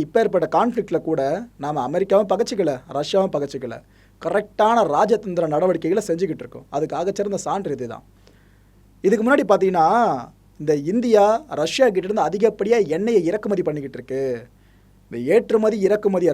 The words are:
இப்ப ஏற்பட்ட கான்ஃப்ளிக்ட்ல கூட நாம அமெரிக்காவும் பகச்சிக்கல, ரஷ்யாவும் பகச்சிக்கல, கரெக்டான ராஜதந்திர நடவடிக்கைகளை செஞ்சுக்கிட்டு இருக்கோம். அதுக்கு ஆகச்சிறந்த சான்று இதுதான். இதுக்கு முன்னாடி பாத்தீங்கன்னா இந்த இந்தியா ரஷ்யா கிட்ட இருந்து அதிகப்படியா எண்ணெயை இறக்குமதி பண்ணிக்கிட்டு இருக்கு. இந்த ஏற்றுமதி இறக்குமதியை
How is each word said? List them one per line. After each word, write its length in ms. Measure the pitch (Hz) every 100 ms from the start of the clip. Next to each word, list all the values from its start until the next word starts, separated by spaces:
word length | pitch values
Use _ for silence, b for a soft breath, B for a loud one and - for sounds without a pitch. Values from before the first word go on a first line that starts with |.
இப்ப 180 | 156 226
ஏற்பட்ட 240 | 214 185 160 165
கான்ஃப்ளிக்ட்ல 420 | 226 233 - 165 -
கூட 140 | 156 135 175 240 -
நாம 180 | 143 151 127
அமெரிக்காவும் 420 | 170 190 196 202
பகச்சிக்கல, 400 | 185 - 214 170 127 - 139
ரஷ்யாவும் 360 | 147 196 170
பகச்சிக்கல, 440 | 156 139 131 123 113 - b b _
கரெக்டான 640 | 160 196 - - 214 233 180
ராஜதந்திர 540 | 147 196 220 208 175 160
நடவடிக்கைகளை 500 | 151 185 165 160 196 -
செஞ்சுக்கிட்டு 340 | 170 185 151 -
இருக்கோம். 220 | - -
அதுக்கு 260 | - 156 -
ஆகச்சிறந்த 400 | 175 196 202 196 -
சான்று 300 | 180 190 135
இதுதான். 280 | 120 110 - b b b b b b b _ _
இதுக்கு 200 | 185 214 220
முன்னாடி 200 | 285 208
பாத்தீங்கன்னா 360 | 196 190 180 156 220 220 139 117 - _ -
இந்த 140 | 151 147 143
இந்தியா 320 | 220 240 214 202 226 - 151
ரஷ்யா 280 | 156 - 262
கிட்ட 200 | 190 185
இருந்து 160 | 208
அதிகப்படியா 520 | 160 190 220 214 202 233 190 156
எண்ணெயை 240 | 214 226 165
இறக்குமதி 340 | 208 214 196 165
பண்ணிக்கிட்டு 320 | 147 139 123
இருக்கு. 220 | 120 131 135 120 120 b b b b b _
இந்த 120 | 117 123
ஏற்றுமதி 420 | 202 - 220 220 214 190
இறக்குமதியை 460 | 208 208 185 170